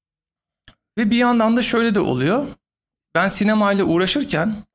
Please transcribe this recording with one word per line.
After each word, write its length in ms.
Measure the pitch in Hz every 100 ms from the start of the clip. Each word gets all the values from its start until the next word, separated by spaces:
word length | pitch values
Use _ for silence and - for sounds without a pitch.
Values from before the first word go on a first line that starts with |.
| _ _ _ _ _ _ - _ _ -
ve 140 | 220
bir 60 | 233
yandan 400 | 247 240 220 233
da 40 |
şöyle 340 | - 233 233 202
de 40 |
oluyor. 480 | - 123 135 226 277 - _ _ _ _ _ 165
Ben 120 | 190
sinemayla 580 | - 208 214 202 196 185
uğraşırken 720 | 165 185 294 - 151 185 214 -